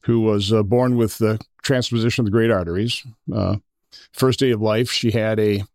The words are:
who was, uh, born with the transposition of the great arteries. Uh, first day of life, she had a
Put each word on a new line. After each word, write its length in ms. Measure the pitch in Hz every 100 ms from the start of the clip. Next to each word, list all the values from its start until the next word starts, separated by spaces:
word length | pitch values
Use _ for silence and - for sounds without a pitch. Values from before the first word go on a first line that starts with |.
who 180 | - 117
was, 320 | 110 104 95
uh, 80 | 110
born 340 | 101 123 127 120
with 220 | 110 -
the 220 | 110 107 - _
transposition 580 | - 127 120 117 113 -
of 40 | 110
the 40 |
great 200 | 113 113
arteries. 520 | 101 85 87 117 - 123 110 -
Uh, 220 | 101 92 101 _ _ _ - _
first 260 | - 131 120
day 120 | 131
of 100 | 110
life, 300 | 107 107 123
she 180 | - 117
had 300 | 110 110 110
a 240 | 107 101 98